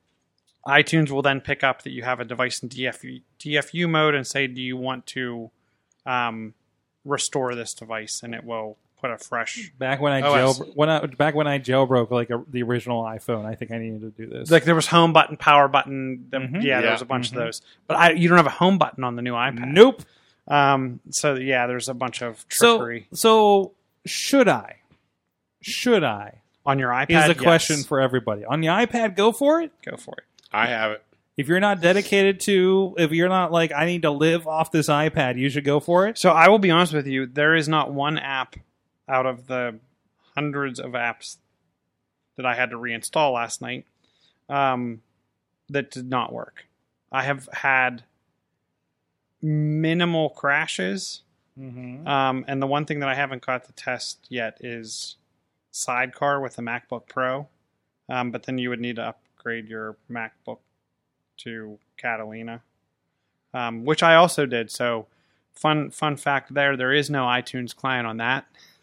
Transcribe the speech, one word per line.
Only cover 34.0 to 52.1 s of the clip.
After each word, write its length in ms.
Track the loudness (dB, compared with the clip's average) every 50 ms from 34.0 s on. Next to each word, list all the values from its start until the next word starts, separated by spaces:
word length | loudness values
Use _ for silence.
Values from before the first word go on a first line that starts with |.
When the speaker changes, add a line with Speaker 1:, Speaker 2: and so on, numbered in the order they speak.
| 0
Speaker 2:
to 80 | 0
live 360 | 0 2 2 2 2 0 -2
off 240 | -4 -2 -2 -2 0
this 180 | 0 0 2 2
iPad," 500 | 2 2 2 0 0 0 0 0 -2 -2
you 100 | -2 -2
should 140 | -2 -2 0
go 160 | 0 0 0
for 280 | 0 2 2 4 2
it. 120 | 2 0 2
Speaker 1:
So 100 | 2 4
I 200 | 6 6 8 8
will 100 | 6 6
be 100 | 6 4
honest 240 | 4 4 4 2 0
with 140 | -2 -2
you, 180 | -2 -4 -4 -4
there 300 | -4 -2 0 2 2 2
is 120 | 2 2
not 240 | 2 0 0 0 -2
one 280 | -4 -4 -4 -2 -4 -4
app 380 | -6 -6 -6 -6 -6 -8 -12 -20 -20 _ _ _ _ _ _ _ _
out 180 | -2 -2 0 0
of 220 | -2 -4 -6 -10
the 300 | -8 -6 -6 -6 -6 -8 -12 _ _ _ _ _ _ _ _ _ _ _
hundreds 440 | -6 -6 -4 -4 -6 -6 -6 -8 -10
of 120 | -12 -10
apps 460 | -6 -6 -4 -6 -6 -8 -14 -20 -20 -20 _ _ _ _ _ _ _ _ _ _ _ _ _ _ _ _ _ _ _
that 80 | -6 -4
I 100 | -4 -2
had 140 | -2 -2 -4
to 80 | -4
reinstall 560 | -8 -8 -8 -8 -8 -10 -4 0 0 2 2 0
last 280 | -2 -4 -6 -8 -10
night, 240 | -10 -12 -12 -12 -14 _ _ _ _ _ _ _ _ _ _ _ _ -6
um, 520 | -2 0 0 0 0 -2 -4 -8 -10 -12 _ _ _ _ _ _ _ _ _ _ _ _ _ -8
that 220 | -6 -6 -6 -6
did 180 | -12 -14 -8 -6
not 220 | -4 -4 -4 -4
work. 340 | -8 -12 -14 -16 _ -20 -20 _ _ _ _ _ _ _ _ _
I 120 | -6 -4 -2
have 260 | -2 -4 -6 -8 -12
had 520 | -12 -4 -2 0 2 2 0 0 -4 -8 -14 _ _ _ _ _ _ _ _ _ _ _ _ _ _ _ _ _ _ _ _ _ _ _ _ _ _ _
minimal 880 | -4 -2 -2 0 0 -2 -2 0 0 0 0 0 0 0 0 0 -2 -2
crashes. 920 | -4 -4 -2 0 0 0 -2 -4 -6 -6 -4 -4 -4 -6 -8 -12 -14 -16 _ _ _ _ _ _ _ -20
Speaker 2:
Mm-hmm. 480 | -18 -16 -16 -16 -14 -14 -16 -10 -4
Speaker 1:
Um, 380 | -2